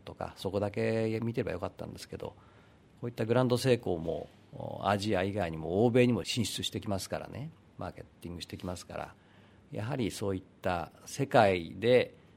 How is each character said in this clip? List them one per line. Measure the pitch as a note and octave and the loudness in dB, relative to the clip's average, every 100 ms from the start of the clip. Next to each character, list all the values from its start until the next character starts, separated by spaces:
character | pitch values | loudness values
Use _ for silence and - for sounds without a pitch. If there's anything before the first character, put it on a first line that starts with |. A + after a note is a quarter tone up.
と | - | -14
か、 | E2 F2 - | -10 -10 -8
そ | G2 | -4
こ | G2 | -2
だ | G2+ | -2
け | G#2 A2+ A2+ A2+ A2 | -2 0 0 0 -2
見 | A#2 | -4
て | A#2 | -2
れ | |
ば | F#2+ | -4
よ | E2+ | -4
か | F#2+ | -6
っ | - | -8
た | D#2+ | -12
ん | |
で | - | -12
す | - | -12
け | - | -12
ど、 | - - - - - - _ - | -12 -14 -20 -20 -20 -20 _ -12
こ | A#2+ | -8
う | |
い | |
っ | |
た | - | -2
グ | A2+ | 2
ラ | A#2+ | 4
ン | B2+ | 4
ド | A#2+ | 4
セ | C3+ | 4
イ | A#2 | 4
コ | - F2 | 2 -2
ー | |
も、 | E2 D#2+ - - - | -2 -4 -6 -16 -18
お、 | - E2 - | -12 -10 -2
ア | F#2+ G2+ | 0 2
ジ | G#2+ F#2+ | 2 0
ア | |
以 | F#2+ | 0
外 | G2+ E2+ | -2 -2
に | D#2+ | -4
も | D#2 F#2 | 0 4
欧 | A#2+ | 6
米 | A#2+ B2 | 6 6
に | |
も | A2+ | 4
進 | D#2+ B2 | -2 -2
出 | G2+ - | -2 -2
し | - | -6
て | G#2+ | -6
き | G#2+ | -4
ま | F#2+ | -4
す | - | -4
か | D#2+ | -6
ら | - | -8
ね、 | F#2+ D3+ - - - | -10 -10 -14 -20 -12
マ | F2+ | -12
ー | |
ケ | - - - | -12 -16 -14
テ | F2 | -12
ィ | |
ン | E2+ | -10
グ | |
し | - | -10
て | - | -8
き | F2+ | -6
ま | F2+ | -8
す | - | -8
か | D#2 | -10
ら、 | - - - - - - - | -10 -12 -20 -20 -20 -20 -12
や | - | -8
は | A2 C3+ | -4 -2
り | G2+ | -2
そ | - G#2 | -2 -4
う | F#2+ | -4
い | |
っ | - _ | -6 _
た | F#2+ F2 D#2+ - | -2 -2 -4 -12
世 | - - C#3 | -10 -4 4
界 | C#3 G#2 F#2 E2 F2+ | 6 6 6 -2 -2
で | G#2+ B2 - - - | 6 6 4 -4 -20